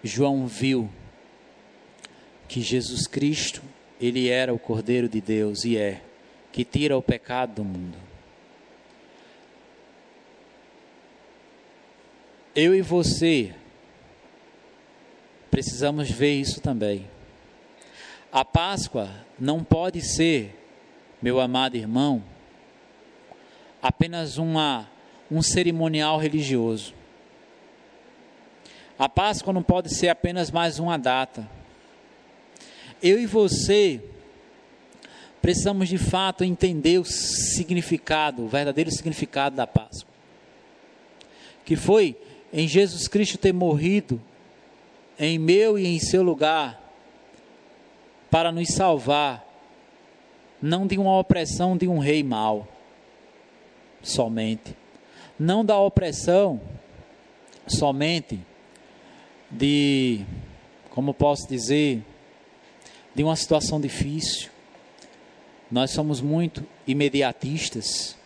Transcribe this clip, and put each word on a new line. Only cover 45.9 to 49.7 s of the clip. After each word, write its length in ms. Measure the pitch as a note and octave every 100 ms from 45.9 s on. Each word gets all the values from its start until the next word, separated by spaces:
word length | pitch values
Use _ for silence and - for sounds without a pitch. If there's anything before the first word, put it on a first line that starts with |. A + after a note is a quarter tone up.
| E3
seu 240 | - F#3
lugar 600 | F3+ D3 D#3 D#3+ C3+ A#2 - - - - - - - - - - - - - - -
para 220 | D#3+ E3+
nos 160 | E3 E3+
salvar, 760 | - F#3 D3+ B2 D3 C#3+ A#2 - - -